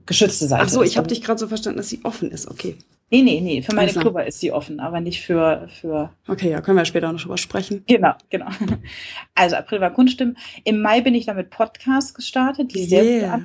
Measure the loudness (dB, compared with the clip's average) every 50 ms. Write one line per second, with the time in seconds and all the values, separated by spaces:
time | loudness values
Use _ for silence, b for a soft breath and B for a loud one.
0 | -6 -2 2 4 4 4 4 2 0 2 2 2 2 2 4 4 4 4 2 0
1 | 0 0 -2 -4 -2 -2 -2 -2 -2 -4 -6 -6 -6 -6 -6 -6 -6 -8 -8 -8
2 | -8 -8 -6 -6 -6 -8 -6 -8 -12 -12 -12 -10 -10 -10 -10 -10 _ _ _ _
3 | _ 2 4 6 6 6 4 2 -2 -2 -2 -4 -4 -2 0 2 2 2 2 2
4 | 0 0 0 -2 -4 -4 -6 -4 -4 -2 -2 -4 -6 -6 -10 -10 -8 -6 -6 -6
5 | -6 -6 -8 -8 -4 -2 0 2 2 2 2 0 -4 -12 -18 -12 -8 -6 -4 -4
6 | -4 -6 -10 _ _ -6 -6 -2 -2 -2 -2 -2 0 2 4 4 4 2 0 -2
7 | -2 -4 -6 -6 -8 -8 -8 -8 -8 -6 -6 -6 -6 -6 -6 -4 0 2 2 4
8 | 4 2 0 0 _ _ -8 -8 -8 -8 -8 -6 -4 -4 -4 -6 B B B B
9 | B B B B B B 0 2 2 2 2 -2 -4 -4 -4 0 0 0 4 4
10 | 4 4 4 2 -2 -4 -4 B B B B B B -2 0 2 2 2 2 4
11 | 4 2 2 2 0 -2 -4 -6 -6 -6 -2 -2 -2 -2 -4 -8 -2 0 0 0
12 | 0 -4 -8 -12 -10 -4 -2 0 0 0 0 -2 -4 -4 -4 -4 0 4 4 6
13 | 6 6 4 2 0 -2 -4 -4 -6